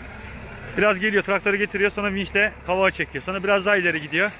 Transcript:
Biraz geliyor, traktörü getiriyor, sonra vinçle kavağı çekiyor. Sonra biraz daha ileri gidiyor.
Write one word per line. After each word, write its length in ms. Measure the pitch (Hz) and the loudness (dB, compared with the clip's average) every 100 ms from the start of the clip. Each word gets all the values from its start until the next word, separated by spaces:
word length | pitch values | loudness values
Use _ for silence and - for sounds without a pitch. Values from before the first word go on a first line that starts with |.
| - - - - - - - - | -14 -14 -14 -14 -14 -14 -8 0
Biraz 220 | 202 190 | 2 4
geliyor, 240 | 214 202 | 2 2
traktörü 340 | 185 196 202 202 | 2 0 2 0
getiriyor, 340 | 202 202 202 | 0 0 0
sonra 220 | 208 202 | 0 -2
vinçle 400 | 196 185 196 208 - - | -2 -2 0 0 -2 -2
kavağı 260 | 185 190 | 2 2
çekiyor. 320 | - 156 143 | 2 -4 -6
Sonra 200 | 156 190 | -6 -4
biraz 220 | 190 202 185 | 2 2 4
daha 100 | 202 | 2
ileri 260 | 175 160 | 2 0
gidiyor. 300 | 151 156 202 | -2 0 0